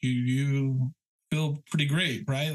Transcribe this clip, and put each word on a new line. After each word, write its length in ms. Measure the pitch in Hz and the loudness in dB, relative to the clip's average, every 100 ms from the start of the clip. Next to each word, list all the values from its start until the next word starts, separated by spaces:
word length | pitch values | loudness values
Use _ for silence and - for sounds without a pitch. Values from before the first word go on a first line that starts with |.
you, 100 | 127 | 0
you 800 | 123 123 131 139 139 135 131 131 - _ _ _ | 0 2 2 2 2 2 0 -2 -4 _ _ _
feel 320 | 151 156 147 - | -2 0 -4 -4
pretty 160 | 160 - | -2 0
great, 380 | 160 175 110 - | 2 0 -2 -2
right? 220 | 135 156 | -2 -2